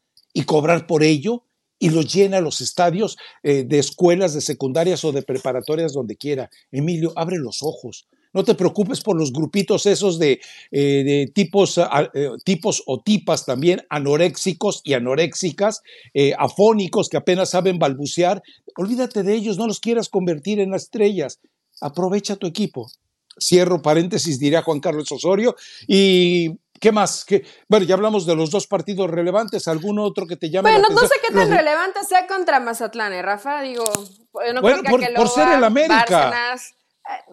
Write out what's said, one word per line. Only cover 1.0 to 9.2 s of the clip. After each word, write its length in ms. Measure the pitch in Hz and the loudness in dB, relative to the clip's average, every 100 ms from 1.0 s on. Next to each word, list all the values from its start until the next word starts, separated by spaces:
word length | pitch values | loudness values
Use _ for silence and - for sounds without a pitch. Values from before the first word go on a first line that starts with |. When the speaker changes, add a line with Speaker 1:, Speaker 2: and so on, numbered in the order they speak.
Speaker 1:
ello 400 | 156 151 185 240 _ _ _ - | 2 2 -2 -6 _ _ _ -2
y 140 | 165 | 0
los 200 | 160 135 | 0 0
llena 300 | 180 196 190 | 2 2 2
los 180 | 156 - | -2 -6
estadios, 580 | 123 - 175 175 196 - - _ | -8 0 0 0 -4 -6 -20 _
eh, 220 | 147 139 127 | 0 0 2
de 100 | 147 | 0
escuelas, 560 | 135 - 175 175 185 | 0 2 2 4 0
de 80 | 147 | -2
secundarias 640 | - 127 135 156 175 160 156 | -6 -4 -4 0 0 0 -2
o 60 | |
de 100 | 139 | -4
preparatorias, 720 | 131 131 135 127 135 156 160 | -4 -6 -4 -4 -4 -4 -4
donde 240 | 139 110 101 | -4 -8 -8
quiera. 320 | 143 131 117 _ _ | -6 -6 -8 _ _
Emilio, 420 | 139 156 165 160 165 | -4 -2 -2 -4 -4
abre 220 | 165 180 | -6 -6
los 240 | 120 - | -6 -6
ojos. 460 | 147 - 117 - _ _ _ | -8 -8 -16 -18 _ _ _
No 100 | 185 | -2
te 120 | 196 190 | 0 2
preocupes 460 | 175 202 196 - | 2 0 -2 -2
por 140 | 220 | -2
los 160 | 165 | -2